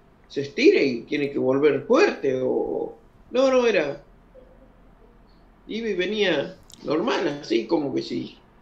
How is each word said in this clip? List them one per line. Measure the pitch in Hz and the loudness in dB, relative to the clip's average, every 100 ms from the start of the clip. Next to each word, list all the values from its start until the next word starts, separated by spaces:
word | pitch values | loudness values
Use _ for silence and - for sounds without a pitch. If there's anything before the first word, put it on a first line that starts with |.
| _ _ _ | _ _ _
se | 143 | -8
estira | 139 - 311 247 | -6 4 4 6
y | 139 117 | 2 -2
tiene | - 151 139 | -4 -4 -4
que | 127 | -2
volver | 127 139 147 135 - | 0 4 2 2 2
fuerte, | 269 381 - 139 131 | 4 4 2 -2 -2
o, | 127 120 - - - - - - - | -2 -2 -4 -6 -6 -10 -20 -20 -4
no, | 240 269 | 2 4
no, | 254 233 | 4 4
era, | 190 143 139 - - - - - - - _ - - - - - - - _ - | 2 0 -6 -16 -20 -20 -20 -20 -20 -20 _ -20 -20 -20 -20 -20 -20 -20 _ -10
iba | 220 226 | -6 -4
y | 180 | -2
venía | 180 214 190 147 - - - - | -2 0 0 0 -2 -10 -20 -14
normal, | - 156 220 - 349 143 | -4 -2 0 -2 -2 -6
así | - 117 104 | -2 -2 0
como | 160 139 | -2 0
que | - | -4
sí. | - 120 - - _ _ | -4 -8 -8 -14 _ _